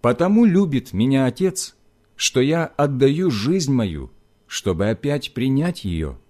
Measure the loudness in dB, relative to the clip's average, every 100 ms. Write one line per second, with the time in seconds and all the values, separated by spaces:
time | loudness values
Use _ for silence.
0 | 0 0 2 4 4 4 2 -2 -4 -2
1 | 2 2 0 0 -4 -4 -12 _ _ _
2 | _ -6 -2 0 2 0 -2 -2 -2 2
3 | 2 2 0 0 0 0 0 0 0 -4
4 | -12 _ _ _ _ -6 -4 -2 -2 -2
5 | -2 -4 -6 -4 0 0 0 -4 -6 -4
6 | -6 -8